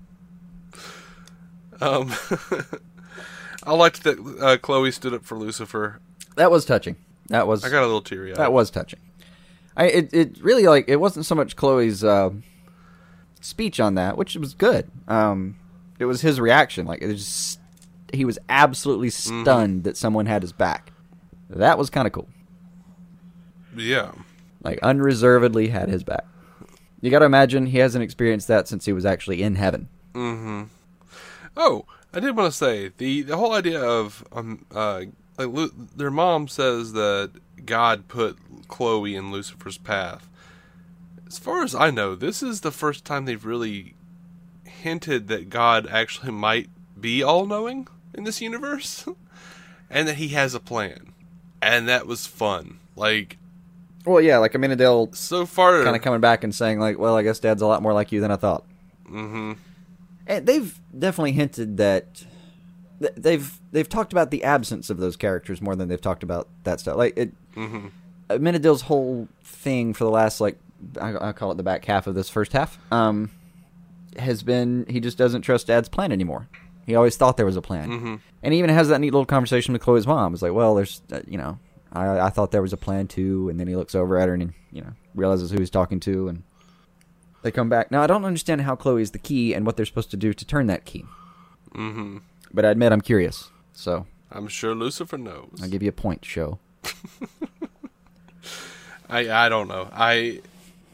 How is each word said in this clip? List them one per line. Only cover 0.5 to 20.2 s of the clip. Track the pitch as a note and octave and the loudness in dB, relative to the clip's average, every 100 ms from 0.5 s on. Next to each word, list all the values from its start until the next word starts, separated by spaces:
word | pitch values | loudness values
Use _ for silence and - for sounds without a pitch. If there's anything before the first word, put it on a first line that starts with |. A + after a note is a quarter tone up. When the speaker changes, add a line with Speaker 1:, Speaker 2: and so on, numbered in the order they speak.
| F3 F3 - - - - - - - - - - - | -20 -20 -20 -20 -20 -20 -20 -20 -20 -20 -20 -20 -4
Speaker 1:
Um, | C#3+ C#3 C3 A2+ - F3+ - D#3 - D3 - | 0 0 -2 -8 -6 -8 -4 -6 -6 -14 -16
<laughs> | - - - - - - - | -20 -20 -20 -18 -18 -18 -12
I | - | 2
liked | E3 E3+ - | 6 6 6
that, | D#3 F#2+ A#2+ - | 0 -2 -6 0
uh, | C3+ C3 | 4 4
Chloe | - C3+ C3 | 4 2 2
stood | - B2+ | -2 -6
up | A#2+ | -6
for | - A2 | -8 -10
Lucifer. | G#2+ - A2 A2 G#2+ A2 - - - - | -8 -10 -8 -6 -6 -8 -20 -20 -8 2
Speaker 2:
That | F3 | 6
was | E3+ - | 6 4
touching. | A2+ - - _ _ - | 0 0 -10 _ _ -2
That | A2+ G2+ | 0 2
was | G#2+ | 0
Speaker 1:
I | B2 | 0
got | C#3+ | 2
a | B2 | 2
little | A2 | 0
teary-eyed. | F#2+ F#2+ F#2+ F#2 | -4 -10 -6 -2
Speaker 2:
That | C#3 | 4
was | B2+ A2 | 4 2
touching. | - - - - - - - - _ _ - | -2 -10 -14 -20 -20 -20 -20 -20 _ _ 0
I, | E3+ | 4
it, | F3 D3 | 4 2
it | E3 D#3+ - | 2 2 0
really, | F3+ A#3+ F#3+ | 2 6 8
like, | C#3+ A#2+ | 6 6
it | C#3+ | 2
wasn't | F#3+ D3+ D#3+ | 2 -2 -2
so | D#3+ | 0
much | A#2 - | 0 0
Chloe's, | C#3 C3 A#2 G2 | 2 4 2 2
uh, | G#2+ G2+ F#2+ G2+ - - - - - - - - - _ | 4 4 2 -2 -14 -20 -20 -20 -20 -20 -20 -20 -20 _
speech | - - A3 - | -12 -6 -4 0
on | G#2+ F#2 | 2 2
that, | F#2 G#2 | 0 -2
which | F#3+ - | -6 -6
was | C#3 - | -8 2
good. | G#3 - - - - | 4 4 -2 -12 -2
Um, | A2 G#2+ G2 F#2+ A2 - - - - | 2 2 0 -4 -10 -20 -20 -20 -4
it | B2 | -4
was | B2 | 0
his | D#3 C3+ | 2 4
reaction. | A#2 C3+ - - E2+ | 6 6 6 -2 -8
Like, | E2 | -6
it | G2+ | -6
was | G#2 | -6
just, | - - - - - - - - - | -8 -8 -8 -10 -18 -20 -20 -20 -8
he | C3 B2+ | -2 -2
was | G#2+ - | -2 2
absolutely | C3+ D3 B2+ C#3 A2 A#2+ | 6 6 4 -2 0 -2
Speaker 1:
Mm-hmm. | - - A#2 | -4 -6 0
Speaker 2:
stunned | A#2 B2 G#2+ F#2 | 4 4 4 0
that | F2 - | -4 -2
someone | A2+ G#2+ | -2 0